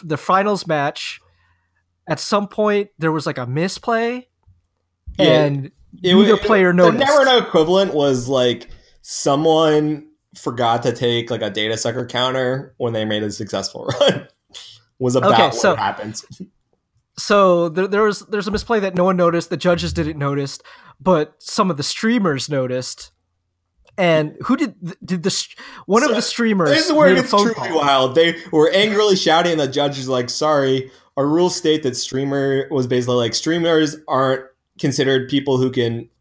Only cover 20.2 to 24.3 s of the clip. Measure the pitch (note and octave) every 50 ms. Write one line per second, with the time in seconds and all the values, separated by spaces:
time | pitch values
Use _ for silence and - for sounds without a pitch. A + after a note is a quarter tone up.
20.2 | C#3+ C#3+ C#3+ C#3+ C#3 C#3 - - _ - - - - - - _ C3 F#3 F3+ D#3
21.2 | D3+ - _ _ - - - - G#3 F#3 D#3+ C#3 C#3+ - - - - A3 A#3 B3
22.2 | G3 F3 C#3+ C3 - - D3 C3+ C3 B2 B2+ B2+ B2 - - - - - _ _
23.2 | _ _ _ _ _ _ _ _ _ _ _ _ _ _ - - F#3 F3 D#3+ D#3
24.2 | D3+ D3+